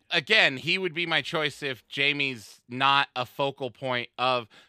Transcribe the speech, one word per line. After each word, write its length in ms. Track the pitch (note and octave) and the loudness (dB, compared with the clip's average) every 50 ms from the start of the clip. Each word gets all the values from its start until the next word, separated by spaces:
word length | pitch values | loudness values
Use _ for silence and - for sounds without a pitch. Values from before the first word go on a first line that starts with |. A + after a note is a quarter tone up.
| _ - | _ -4
again, 460 | E3+ E3+ C3+ - G#3+ G#3+ F3+ D3+ C3+ | -4 -2 0 2 4 6 6 4 2
he 200 | B2 A#2 D#3 F#3 | 0 -2 -2 -2
would 160 | F#3+ F#3+ F3 D3 | -2 -2 -4 -4
be 100 | E3+ E3+ | -4 -2
my 160 | E3 D#3+ D3+ | 0 0 0
choice 400 | C3+ - E3+ D#3+ D3+ D3 - - D3 | 0 -2 -2 -2 -2 -2 -4 -6 -6
if 240 | C3+ B2+ - _ | -6 -6 -8 _
Jamie's 720 | - - C#3 C#3 C#3+ D3 C#3+ C#3 C3+ B2+ A2 G2 - - - _ | -8 -2 0 0 2 2 0 -2 -4 -4 -8 -12 -18 -20 -20 _
not 400 | - A#2+ B2+ C3+ C3+ C#3 C#3 C#3 - - | -10 -4 0 2 4 4 4 2 0 -2
a 100 | B2+ B2 | -6 -6
focal 440 | - - - C#3 C#3 B2+ - C3+ A#2+ | -4 -2 -2 -2 -2 -2 -4 -8 -10
point 380 | - - C3+ C3 B2 A#2+ A#2 - _ | -8 -6 -4 -2 -2 -2 -4 -6 _
of, 300 | - B2 C3 B2+ B2 A2+ - - - - | -2 0 2 2 0 -2 -6 -14 -20 -20